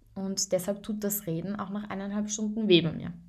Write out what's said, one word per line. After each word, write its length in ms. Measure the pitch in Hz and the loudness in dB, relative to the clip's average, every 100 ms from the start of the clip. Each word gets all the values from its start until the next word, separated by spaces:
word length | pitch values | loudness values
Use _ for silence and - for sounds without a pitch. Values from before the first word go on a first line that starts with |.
| _ | _
Und 380 | - 190 190 - | -8 -6 -4 0
deshalb 300 | 185 180 202 | 0 0 -4
tut 200 | - 208 | -4 -4
das 240 | 202 202 - | -2 -4 -2
Reden 300 | 165 180 208 | -4 -4 -4
auch 140 | 190 | -6
nach 180 | 208 208 | -6 -6
eineinhalb 400 | 190 196 208 208 | -6 -4 -4 -2
Stunden 400 | - 214 214 214 | -2 -2 0 8
weh 140 | 175 | 8
bei 100 | 165 | 8
mir. 220 | - - - | 0 -6 -10